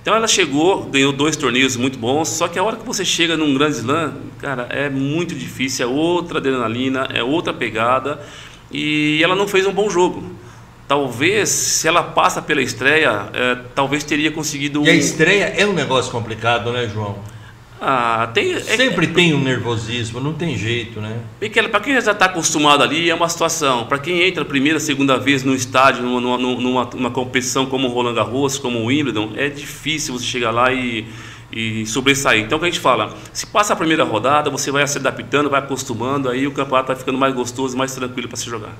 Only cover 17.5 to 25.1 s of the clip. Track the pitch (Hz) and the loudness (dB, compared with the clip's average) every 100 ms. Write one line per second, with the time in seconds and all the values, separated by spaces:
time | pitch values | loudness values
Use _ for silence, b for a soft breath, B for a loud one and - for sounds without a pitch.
17.5 | B - - - 131 120 113 117 120 370 | B -20 -6 0 2 2 2 2 0 0
18.5 | 330 - 220 254 190 160 170 175 143 131 | -2 -2 2 2 2 2 4 4 4 2
19.5 | 123 110 113 110 120 107 120 139 160 170 | 0 0 -2 -4 -6 -6 -4 -6 -4 -4
20.5 | 120 107 120 113 107 107 113 - - 220 | -4 -2 -4 -4 -8 -8 -8 -10 -8 -2
21.5 | 226 214 202 208 269 214 202 185 180 156 | 0 2 0 2 2 2 2 2 2 -2
22.5 | 165 147 143 120 151 170 165 170 - 165 | 2 6 6 6 4 2 2 0 2 0
23.5 | 160 143 123 113 143 139 175 180 170 143 | 2 2 0 0 -2 0 2 2 0 -2
24.5 | 139 139 156 147 135 139 | 2 2 2 0 0 2